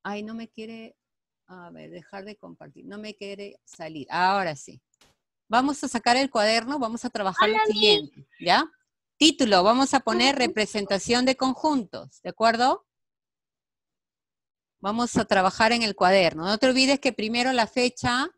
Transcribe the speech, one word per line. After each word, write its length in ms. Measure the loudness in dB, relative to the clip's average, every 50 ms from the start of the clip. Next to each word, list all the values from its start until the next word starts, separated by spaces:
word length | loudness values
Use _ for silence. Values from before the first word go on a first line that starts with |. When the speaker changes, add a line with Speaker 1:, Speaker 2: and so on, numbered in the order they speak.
| _
Speaker 1:
Ay, 200 | -10 -10 -10 -10
no 100 | -12 -12
me 160 | -14 -14 -16
quiere, 480 | _ -18 -16 -16 -16 -18 -18 -20 _ _ _ _ _ _ _ _ _ _ _
a 220 | _ -20 -20 -20 -20
ver, 200 | -20 -20 -20 -18
dejar 340 | -20 -20 -20 _ -18 -16 -16
de 100 | -16 -20
compartir. 500 | _ -20 -20 -20 _ -20 -20 _ -20 -20
No 120 | -18 -18
me 180 | -16 -16 -16 -16
quiere 440 | _ -16 -16 -14 -14 -16 -18 -20 _ _
salir. 440 | _ -18 -16 -16 -14 -12 -14 -12 _
Ahora 460 | -2 0 2 2 2 0 -2 -4 -6
sí. 260 | -8 -14 -20 -20 -20 _ _ _ _ _ _ _ _ _ _ _ _ _
Vamos 360 | _ 0 0 0 0 -4 -4 -8
a 40 |
sacar 300 | -6 -6 -2 2 2 2
el 120 | 2 2 0
cuaderno, 500 | 0 0 2 2 2 0 -2 -4 -6 -4
vamos 260 | -4 -6 -6 -8 -10
a 40 | -8
trabajar 400 | _ -4 -4 -4 0 0 0 2
lo 60 | 2
Speaker 2:
Hola, 80 | 2 0
Miss. 60 | 0 2
Speaker 1:
siguiente, 540 | 4 4 4 4 2 0 -8 _ -20 -20 _ _ _
¿ya? 260 | 0 2 4 4 2 -2 _ _ _ _ _ _ _ _ _
Título, 460 | _ 4 4 4 4 2 4 4 4 6
vamos 300 | 4 4 4 2 2 0
a 60 | 0
poner 360 | 0 0 0 2 2 2 2
Speaker 2:
Ujú. 100 | 2 -2
Speaker 1:
representación 800 | -2 0 -2 -4 -2 -4 -8 -4 -2 -4 -4 -2 0 0 2 2
de 100 | 0 0
conjuntos, 840 | 0 -2 -4 -4 -2 -2 -2 0 -2 -4 -6 -12 -16 -16 -16 _ _
¿de 80 | _ -14
acuerdo? 580 | -6 _ 0 0 2 2 0 0 0 -2 _ _ _ _ _ _ _ _ _ _ _ _ _ _ _ _ _ _ _ _ _ _ _ _ _ _ _ _ _ _ _ _ _ _ _ _ _ _ _ _
Vamos 360 | -8 -6 -2 -2 -4 -2 -2
a 80 | -2 0
trabajar 480 | 2 2 2 2 2 2 2 2 2 2
en 100 | 0 -2
el 120 | -4 -2
cuaderno. 500 | 2 4 4 6 6 4 2 0 -2 -4
No 120 | -4 -2
te 100 | 2 2
olvides 320 | 2 2 2 2 2 2 0
que 140 | 0 -4 -4
primero 380 | -2 -6 -4 -2 -2 -2 0 0
la 140 | 0 -2
fecha. 640 | -2 _ -2 -2 -2 -4 -4 -4 -2 -2 -2 -4 -6 _